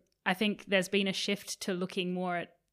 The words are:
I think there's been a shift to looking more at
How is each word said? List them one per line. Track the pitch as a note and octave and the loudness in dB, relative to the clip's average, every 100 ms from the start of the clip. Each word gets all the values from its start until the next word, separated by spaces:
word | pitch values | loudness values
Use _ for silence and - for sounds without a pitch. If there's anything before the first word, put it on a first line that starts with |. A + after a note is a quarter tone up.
| _ _ | _ _
I | G3 F3+ | 0 2
think | G#3+ G3 - | 0 0 2
there's | F#3+ F3+ | 2 4
been | G3+ G3 | 2 2
a | |
shift | F#3 - G3+ - - | 0 -2 -2 -4 -6
to | - | -4
looking | F3+ F#3 G3+ F3+ | -2 -2 -2 -2
more | F3+ F3+ F3 | -2 -2 -2
at | - _ _ | -4 _ _